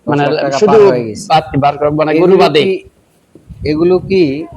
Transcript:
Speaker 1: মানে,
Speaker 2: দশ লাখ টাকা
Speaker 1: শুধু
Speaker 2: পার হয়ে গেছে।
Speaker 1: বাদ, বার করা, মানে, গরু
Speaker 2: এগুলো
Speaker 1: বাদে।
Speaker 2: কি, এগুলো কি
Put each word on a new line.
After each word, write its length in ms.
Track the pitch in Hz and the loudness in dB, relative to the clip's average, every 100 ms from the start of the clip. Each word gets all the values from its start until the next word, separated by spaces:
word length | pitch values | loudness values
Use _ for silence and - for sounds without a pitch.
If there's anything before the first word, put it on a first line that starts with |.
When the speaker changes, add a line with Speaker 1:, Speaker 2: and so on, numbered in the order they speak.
| - | -6
Speaker 1:
মানে, 180 | 143 | -2
Speaker 2:
দশ 80 | 143 | -2
লাখ 100 | 151 | -2
টাকা 160 | 139 135 | -4 0
Speaker 1:
শুধু 180 | - 143 | 2 4
Speaker 2:
পার 100 | 131 | 4
হয়ে 140 | 123 113 | 2 -6
গেছে। 200 | 107 - | -10 -2
Speaker 1:
বাদ, 160 | 160 156 143 | -2 0 -2
বার 140 | 143 143 | -2 0
করা, 140 | 147 | -2
মানে, 200 | 151 156 | -2 0
গরু 60 | 156 | 2
Speaker 2:
এগুলো 180 | 180 185 | 4 4
Speaker 1:
বাদে। 220 | 170 147 | 4 2
Speaker 2:
কি, 140 | 190 185 - _ _ _ _ _ _ - | 0 -4 -10 _ _ _ _ _ _ -10
এগুলো 320 | 139 151 175 180 | -6 0 2 0
কি 240 | 180 190 151 143 165 | 0 0 0 -2 -10